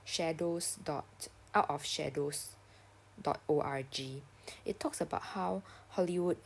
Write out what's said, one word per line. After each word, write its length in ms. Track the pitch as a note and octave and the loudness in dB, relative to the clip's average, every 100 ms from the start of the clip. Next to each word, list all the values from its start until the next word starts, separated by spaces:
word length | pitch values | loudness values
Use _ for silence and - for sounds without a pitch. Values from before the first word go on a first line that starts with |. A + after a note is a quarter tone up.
Shadows 720 | - - E3 D#3+ E3+ E3+ - - | -4 0 0 2 0 0 -2 -2
dot, 460 | - C#3+ - - - - - | -2 -4 -4 -10 -14 -14 2
Out 140 | G#3 - | 4 4
of 160 | D3 | 2
Shadows 680 | - - D3+ C#3+ C#3+ D3 - - - - - - - - | -2 -2 -2 0 0 -2 -6 -10 -20 -20 -20 -20 -20 -4
dot 200 | - - - | -2 0 4
O 120 | D3 | 2
R 220 | - C#3 C3+ | 2 -2 -4
G. 320 | - C3 C3+ C#3 - - - | -6 -6 -8 -12 -16 -16 -10
It 160 | - - | -6 -2
talks 200 | D4+ - | -2 -2
about 200 | - - | -2 -2
how 400 | - G3 F#3 F#3+ - - - | -4 -2 0 -2 -4 -16 -4
Hollywood 480 | - F3 F3 F3 E3 | 2 2 4 2 2